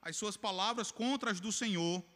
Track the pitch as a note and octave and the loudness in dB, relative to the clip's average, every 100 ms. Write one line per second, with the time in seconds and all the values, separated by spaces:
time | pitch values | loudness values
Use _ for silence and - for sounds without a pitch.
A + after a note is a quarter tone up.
0 | E3 D#3+ G#3+ G3 A3 F#3 G3+ A#3 G#3+ - | -8 -4 -4 -2 -2 0 2 2 -2 0
1 | A#3 C4+ A#3+ G3 G3+ G3+ A#3 F#3 E3+ F3+ | 0 2 2 0 0 0 2 2 2 0
2 | - | -4